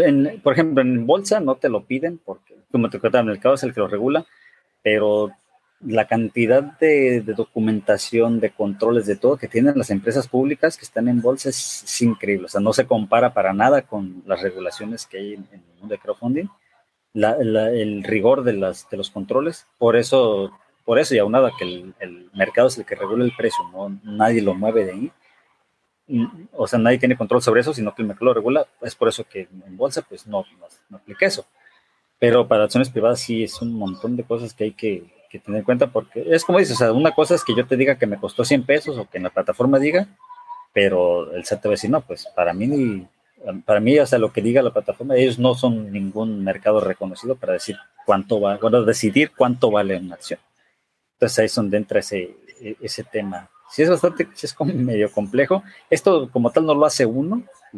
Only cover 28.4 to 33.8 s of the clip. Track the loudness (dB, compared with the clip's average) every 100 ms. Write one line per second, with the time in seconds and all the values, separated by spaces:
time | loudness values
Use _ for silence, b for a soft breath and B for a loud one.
28.4 | 2 0 -2 -8 -12 -2 -2 -2 -8 -14
29.4 | -14 -18 -18 -6 -6 -6 -10 -16 -8 -8
30.4 | -8 _ -20 _ _ -20 -12 -2 -2 -2
31.4 | -12 _ b b b b _ 0 4 4
32.4 | 4 4 2 2 0 0 0 0 -2 -4
33.4 | -4 -6 -8 -6